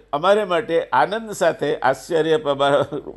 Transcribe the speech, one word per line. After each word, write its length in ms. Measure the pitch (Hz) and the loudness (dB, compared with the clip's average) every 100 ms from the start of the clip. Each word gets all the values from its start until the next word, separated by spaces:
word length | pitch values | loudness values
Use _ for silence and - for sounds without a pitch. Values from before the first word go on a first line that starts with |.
| - | -6
અમારે 300 | 147 180 208 | -2 2 2
માટે 400 | 196 170 156 165 | 2 -2 0 -2
આનંદ 480 | - 127 156 214 226 | 0 2 2 -2 -8
સાથે 460 | 202 170 156 147 156 | -2 0 0 -4 0
આશ્ચર્ય 600 | 131 135 - 165 160 156 | 0 -2 -2 0 2 0
પમા-, 480 | 143 135 139 143 139 151 - | 0 0 2 2 0 -6 -12